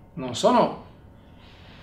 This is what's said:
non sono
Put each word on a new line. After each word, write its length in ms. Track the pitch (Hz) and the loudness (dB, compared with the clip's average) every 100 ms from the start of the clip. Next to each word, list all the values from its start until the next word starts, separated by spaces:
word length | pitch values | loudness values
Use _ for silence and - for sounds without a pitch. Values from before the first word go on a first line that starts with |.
| - | -18
non 220 | - 127 | -12 -10
sono 500 | 117 208 240 170 - - - - - - - - - - - | -2 2 4 2 -2 -16 -20 -20 -20 -20 -20 -20 -20 -20 -20